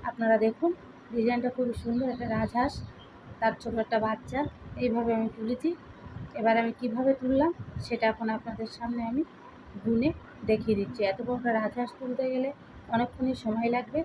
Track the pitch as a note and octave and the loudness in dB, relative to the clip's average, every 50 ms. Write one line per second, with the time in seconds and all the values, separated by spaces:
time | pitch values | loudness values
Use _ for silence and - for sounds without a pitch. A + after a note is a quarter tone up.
0 | - A#3 A#3 - A3+ A3 A3+ G#3+ G#3+ A3+ A3+ - D#4+ E4+ F4+ - - - - - | -6 -6 -4 0 4 4 6 6 6 2 2 2 0 0 0 0 -8 -20 -20 -20
1 | - - A3 A#3+ A3 A#3 B3 A#3+ A#3+ B3+ - - B3+ A#3+ A3+ - - A#3 A#3 A#3+ | -16 -4 0 2 2 4 2 2 0 -2 0 0 -2 -2 -2 -4 -4 -2 0 0
2 | C4 B3+ A#3+ B3 A#3+ A3+ A3 A3 A3 G#3+ - A#3+ B3 C#4+ - - - - - - | 0 0 -2 -4 -2 -2 0 0 0 0 2 2 2 2 0 -4 -10 -12 -14 -18
3 | - - - - - - - - A3+ A3+ A3 - - A#3 A#3 A3+ G#3+ - A#3 A3 | -20 -20 -20 -20 -18 -18 -6 0 0 0 0 0 -6 -4 -2 -2 0 2 0 0
4 | G#3+ A3 A3 A#3+ - - B3 B3+ D4 C#4+ - - - - - - B3 B3 A3 A#3 | 2 0 -2 -2 -6 -6 -2 -2 -2 -2 -4 -10 -16 -14 -6 -2 0 2 2 2
5 | A#3 A#3 A3+ A3+ A3+ A3 - - A3 A3+ B3 A#3+ - D#4+ F4 - - - - - | 2 2 2 2 0 -2 -2 -4 -2 -2 -2 0 0 -2 -2 -2 -10 -20 -20 -18
6 | - - - - - - - - G#3+ A3+ A3+ A#3 A3+ A#3 A3+ - B3 A#3+ A3 A#3+ | -18 -16 -14 -12 -14 -10 -6 2 4 6 6 6 4 2 -2 -2 -4 -4 -2 2
7 | C4 C4+ C4+ C4+ B3+ B3+ C4+ C4+ D4 E4+ F4+ - - - - - - - A#3+ A3+ | 4 4 4 4 2 2 4 4 4 4 2 -2 -8 -10 -8 -10 -6 -4 -2 2
8 | A#3 A3 A3 A3+ A#3 A3 A3 - - A#3 A3 A3 A3 A3 - - A#3 A#3 A#3+ A#3+ | 2 2 2 2 -2 -2 -2 -2 -4 -8 -6 -6 -6 -8 -8 -8 -6 -4 -4 -2
9 | A#3 A3+ A#3+ C4+ E4 - - - - - - - C4 - - G3+ F#3+ A3+ A3+ A3+ | -2 -2 -2 -2 -2 -4 -6 -20 -20 -20 -20 -20 -20 -16 -16 -6 0 2 2 4
10 | B3 D#4 - - - - - - - G3 A3 A3 G#3+ A3+ G#3+ G3 G3+ - - - | 4 2 0 -2 -10 -18 -16 -10 0 0 2 2 4 2 2 2 2 -4 -2 0
11 | G#3 G3 - - A3+ A#3 B3 B3 B3 A#3+ A3+ A3 A3 G#3+ - B3 B3 - - - | 0 0 0 0 -2 -4 -4 -2 0 0 0 2 0 -2 -2 -2 -4 -4 -6 -8
12 | C4+ B3+ B3 - C4 C4 C4 C4 B3+ C4+ C#4+ - - - - - - - A#3+ A3+ | -6 -6 -2 -2 0 0 0 0 0 -2 -4 -8 -16 -20 -20 -20 -6 -2 2 2
13 | B3 B3 - - B3+ C4 B3+ B3 - A3 G#3+ A3+ A3+ A#3 A#3+ B3 A#3+ A#3+ B3+ D4+ | 2 0 -2 -2 -2 -2 -2 -2 -2 -2 0 2 2 2 2 2 0 0 -2 -2
14 | E4 | -2